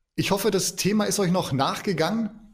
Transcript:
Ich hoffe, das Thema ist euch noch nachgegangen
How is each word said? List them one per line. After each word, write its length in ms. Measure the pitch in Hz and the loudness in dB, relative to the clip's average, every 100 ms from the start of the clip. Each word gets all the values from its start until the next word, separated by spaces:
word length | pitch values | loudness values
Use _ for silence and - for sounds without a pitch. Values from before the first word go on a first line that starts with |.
| _ | _
Ich 160 | - 131 | -4 0
hoffe, 220 | 202 226 | 2 2
das 240 | 190 - - | 0 -2 -2
Thema 300 | 185 214 202 | 0 2 0
ist 140 | 208 | 0
euch 120 | 180 | 2
noch 200 | 180 - | 2 0
nachgegangen 800 | 131 147 196 208 160 160 226 220 - - | 0 0 0 -4 0 0 0 -4 -8 -20